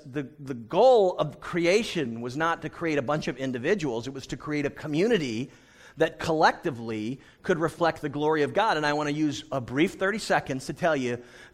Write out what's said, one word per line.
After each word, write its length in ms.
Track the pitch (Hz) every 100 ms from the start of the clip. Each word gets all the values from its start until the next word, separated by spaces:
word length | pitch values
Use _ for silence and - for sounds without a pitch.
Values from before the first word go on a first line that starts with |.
| 139
the, 240 | 139 131 -
the 140 | 135
goal 640 | 123 110 165 254 240 185 -
of 220 | 151 -
creation 840 | - 180 170 208 - 175 127 113
was 160 | 120 135
not 240 | 165 160
to 80 | 156
create 280 | - 165 147
a 40 |
bunch 260 | 135 156 165
of 100 | 127
individuals, 680 | 135 123 139 208 151 113 117
it 60 |
was 140 | 135 -
to 100 | 139
create 280 | 156 147 139
a 40 |
community 800 | - 160 147 220 214 135 110 135 - - - - -
that 220 | 160 -
collectively 1000 | - 156 196 - 175 120 117 110 107 139 - _
could 180 | - 165
reflect 420 | 160 - 165 156
the 80 | 151
glory 340 | 147 151 156
of 100 | 139
God. 240 | 190 220 160
And 80 | 151
I 80 |
want 160 | 147 147
to 40 |
use 300 | 147 156 135 -
a 80 | 135
brief 340 | 117 131 190
thirty 260 | - 190 214
seconds 480 | - 180 180 135 -
to 60 |
tell 220 | 151 175 147
you 220 | 120 123 - - -